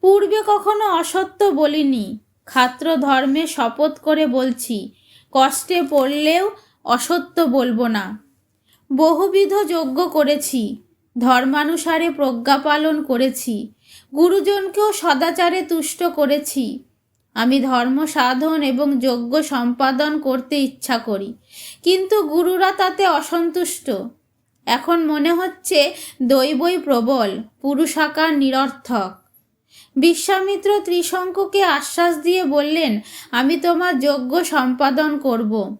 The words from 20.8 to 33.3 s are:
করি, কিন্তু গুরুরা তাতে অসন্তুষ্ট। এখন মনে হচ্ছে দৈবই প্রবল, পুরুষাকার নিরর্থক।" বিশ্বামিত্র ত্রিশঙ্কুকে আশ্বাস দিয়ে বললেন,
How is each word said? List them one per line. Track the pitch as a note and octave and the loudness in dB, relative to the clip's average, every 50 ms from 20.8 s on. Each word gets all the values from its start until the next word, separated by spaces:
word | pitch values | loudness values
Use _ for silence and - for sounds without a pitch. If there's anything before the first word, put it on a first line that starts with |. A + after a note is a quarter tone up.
| - - B3+ A#3 | -6 -4 -4 -4
করি, | A#3 - G#3 G3 G3 G3 - - _ _ - - - - - _ - | -2 -4 -6 -6 -6 -8 -12 -16 _ _ -20 -20 -20 -20 -20 _ 0
কিন্তু | E4+ F#4 F#4+ F#4+ F#4+ G#4+ G#4+ F#4+ | 0 2 2 2 2 2 2 2
গুরুরা | D4 D4 E4+ F4 F4 F#4 F#4 G4 F#4+ G4 | 2 0 0 2 2 2 2 2 0 2
তাতে | - G4 F#4 F#4 F#4+ G4 | 0 0 -2 0 0 2
অসন্তুষ্ট। | F#4 E4 D4 D#4 - - F4 E4+ E4+ D#4 F4+ F4 E4+ - - - - A3+ F#3+ F#3+ A#3+ - _ _ _ _ _ _ _ _ _ _ | 2 2 0 -2 -2 -2 -2 -2 -2 -2 -2 -4 -4 -6 -8 -6 -6 -6 -6 -6 -10 -14 _ _ _ _ _ _ _ _ _ _
এখন | - A#3 B3 C4+ - E4+ E4+ E4 | -2 -2 -2 0 0 0 0 2
মনে | D4+ D4+ D4+ C#4+ E4 E4+ | 0 0 0 2 2 2
হচ্ছে | E4+ F4+ F#4 - - _ - F#4+ D4 C#4+ E4 F4+ - - - - _ C4+ | 0 0 -4 -6 -8 _ 0 2 2 2 2 0 -8 -16 -18 -8 _ 0
দৈবই | A#3+ C4+ C4+ B3+ C#4+ D#4 B3+ D#4 F4 F4+ F4+ | 2 4 4 4 2 0 0 0 0 0 0
প্রবল, | C#4+ C#4+ C#4 A#3+ A3+ A#3 C#4 B3+ A3+ G3+ F#3+ - A3+ - _ _ - | 0 0 0 2 2 2 2 2 0 -2 -2 -6 -10 -14 _ _ -4
পুরুষাকার | C4+ D4 C4 E4 D#4+ - D4+ D#4 D4+ D4+ D#4 D#4 E4 D#4 C#4+ | -2 0 0 0 0 0 -2 -2 -2 0 0 0 0 2 2
নিরর্থক।" | C#4 C4+ B3+ C4 C4+ C4 B3+ - - - B3 A3+ F#3+ F#3 F#3+ - _ _ _ _ _ _ _ _ _ _ _ - - _ _ | 0 2 2 0 0 -2 -4 -10 -8 -4 -4 -4 -4 -4 -8 -14 _ _ _ _ _ _ _ _ _ _ _ -20 -20 _ _
বিশ্বামিত্র | C4+ C4 E4+ E4+ E4 - - G4 F#4+ F#4+ G4 G4+ G4 G4+ G4+ G#4 G#4 G4+ | 2 2 2 2 2 0 0 0 0 0 -2 -4 -2 0 0 0 0 0
ত্রিশঙ্কুকে | F#4+ F4 F4 E4+ - - F#4 F4+ F#4+ F4 F#4+ G4 G4 - G4+ G4 | -2 -2 -2 -2 -2 -4 -4 -4 -4 -4 -4 -4 -2 2 2 2
আশ্বাস | F4 D4+ C#4+ C#4+ - - - E4+ F4 E4+ D4+ | 2 2 0 -2 -6 -2 0 0 2 0 0
দিয়ে | D4+ E4+ F4+ F#4 F#4 | 0 0 0 2 0
বললেন, | C#4 C#4 D4 C#4+ D4 D#4 E4 D#4+ C4+ G#3+ G#3 G#3+ - - - - - | 0 0 0 0 2 0 0 0 0 0 -2 -4 -10 -20 -20 -16 -6